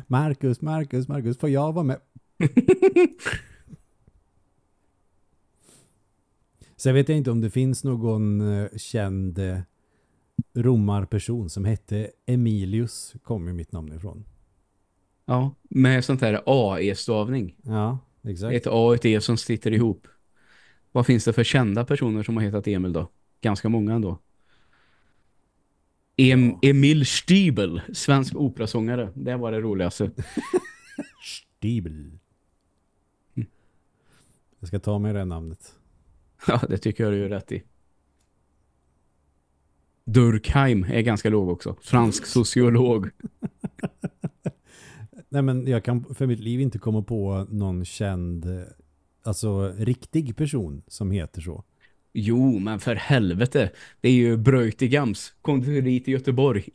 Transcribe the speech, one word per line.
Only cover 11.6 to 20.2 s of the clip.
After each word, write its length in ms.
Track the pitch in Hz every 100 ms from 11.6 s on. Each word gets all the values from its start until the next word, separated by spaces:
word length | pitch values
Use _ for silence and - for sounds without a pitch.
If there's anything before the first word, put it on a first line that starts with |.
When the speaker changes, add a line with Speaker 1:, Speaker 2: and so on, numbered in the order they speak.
Speaker 1:
hette 460 | 98 107 - 104 104 - -
Emilius, 880 | 123 117 107 95 110 117 - - -
kommer 300 | - 113 85
mitt 200 | 87 82
namn 200 | 85 78
ifrån. 320 | 80 95 85 107 - _ _ _ _ _ _ _ _
Speaker 2:
Ja, 300 | - 127 135 -
med 420 | - 131 127 131
sånt 160 | 123 131
här 220 | 113 104 -
A 320 | 135 107 90
E-stavning. 760 | 98 95 - 110 104 131 90 -
Speaker 1:
Ja, 360 | - 110 107 131 - _
exakt. 320 | 110 90 110
Speaker 2:
Ett 120 | 120 -
A 200 | 113 117
och 80 |
ett 100 | 117
E 160 | 113 107
som 160 | - 113
sitter 360 | - 113 113
ihop. 340 | 110 117 95 _ _